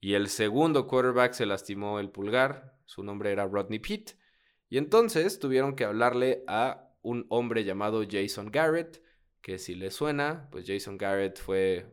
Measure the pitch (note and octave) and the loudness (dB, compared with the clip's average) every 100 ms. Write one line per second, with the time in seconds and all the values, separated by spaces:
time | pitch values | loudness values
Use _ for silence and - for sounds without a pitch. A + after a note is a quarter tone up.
0 | G2 G2+ G2+ - G#2+ A#2 D#3+ D3 C3 B2+ | 2 2 2 0 0 4 4 2 2 2
1 | B2+ B2 B2 B2 G#2+ G2 - G2+ G#2 G#2 | 2 4 2 2 -2 -2 -4 -6 -4 -4
2 | G2 G2 G2+ A#2+ C3+ C#3 - _ _ - | -6 -6 -2 2 2 -2 -16 _ _ -12
3 | G2+ G2+ G2+ G2 G2 G2+ F#2+ A2 - A2 | -10 -4 -2 0 0 -2 -2 -6 -6 -8
4 | - - _ _ _ _ _ C3 D3 A3 | -8 -20 _ _ _ _ _ -4 4 4
5 | A#3 E3 F3+ - C#3 C3 C#3 C3+ A2+ G#2+ | 6 2 0 0 2 2 2 0 -2 4
6 | A#2+ B2 B2+ B2+ - G#2+ B2+ - - _ | 2 4 2 0 0 0 0 -2 -14 _
7 | - A#2+ - A#2 A#2+ A2+ G2 F#2+ G#2 A2 | -6 -6 0 0 2 0 0 -2 0 0
8 | G#2 G2+ G2+ - G#2 B2 D#3+ E3 E3 - | 0 -2 -2 -4 -4 2 2 2 -4 -14
9 | _ _ _ _ - F#2 - F2+ F#2+ - | _ _ _ _ -10 -10 -8 -8 -8 -4
10 | D3 D3 C#3+ E3 C3+ - F#2 G2 G2+ G2 | -2 0 -2 -4 -10 -14 -6 -6 -4 -6
11 | G2 G2 G2 F#2+ - F#2+ F#2+ F2 - | -2 0 0 -4 -2 2 2 0 -4